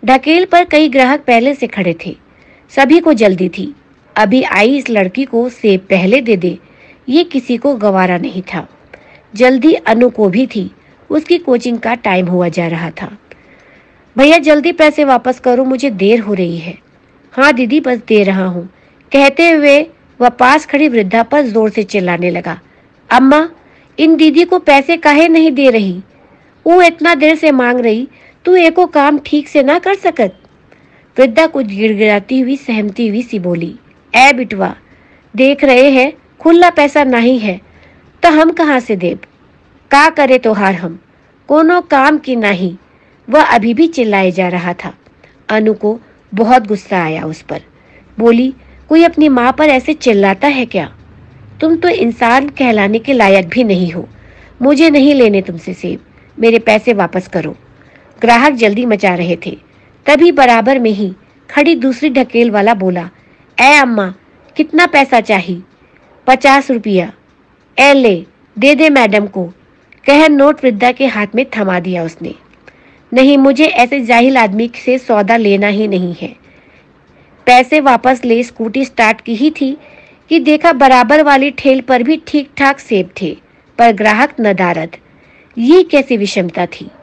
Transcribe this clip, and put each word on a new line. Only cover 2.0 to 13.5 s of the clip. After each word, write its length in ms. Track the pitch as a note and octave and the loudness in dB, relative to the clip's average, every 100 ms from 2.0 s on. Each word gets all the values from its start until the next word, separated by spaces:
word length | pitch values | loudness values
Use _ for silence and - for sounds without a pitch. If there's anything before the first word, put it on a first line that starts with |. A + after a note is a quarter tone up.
| - | -10
थे, 100 | - _ _ _ _ _ | -16 _ _ _ _ _
सभी 300 | - C4+ D#4+ | -2 4 4
को 120 | E4 | 4
जल्दी 360 | B3+ G#3+ F#3+ F#3 | 2 2 0 -4
थी। 260 | - F#3+ - _ _ _ - | -6 -12 -14 _ _ _ -4
अभी 260 | G#3+ B3+ | 0 0
आई 340 | C4+ F#3 G#3+ C#4 | 0 0 0 0
इस 140 | B3 | -2
लड़की 340 | A3 F#3 F#3 | -4 -4 -4
को 240 | F3+ A#3 A#3+ | -6 -4 -4
सेब 320 | A#3+ A3 F#3+ | -4 -2 -2
पहले 400 | F#3+ F#3+ F#3 B3 | 0 -2 2 0
दे 160 | A#3 G3+ | 0 -2
दे, 220 | F3 - _ _ _ _ - | -2 -8 _ _ _ _ -4
ये 160 | C4+ | -2
किसी 320 | F4 C4+ B3 A#3+ | -2 -4 -6 -4
को 180 | C#4 | -2
गवारा 440 | C4 G#3 F#3+ F#3 F3+ | -2 0 0 0 -2
नहीं 240 | C4 F#3+ | -6 -10
था। 260 | F#3 F#3 - _ _ - _ _ _ | -10 -12 -12 _ _ -20 _ _ _
जल्दी 400 | G3+ B3 C4 C4+ | -2 0 2 2
अनु 360 | - - A3+ B3 | 0 0 0 0
को 180 | - G#3 | 0 -2
भी 180 | F3+ C4 | 0 -4
थी, 240 | A3 F3+ _ _ _ _ | -4 -10 _ _ _ _
उसकी 280 | D4+ D#4 F4 | -6 -2 -2
कोचिंग 400 | F4 A#3+ A#3+ A#3 | 0 -2 -2 -6
का 160 | A3+ | -6
टाइम 320 | A#3+ G#3+ F#3 F3+ | -6 -2 -2 -2
हुआ 220 | F3+ F3 | -2 -2
जा 180 | E3+ E3+ | -4 -6
रहा 240 | E3 E3 | -6 -8
था। 280 | - F#3+ G#3 _ - _ | -12 -16 -18 _ -20 _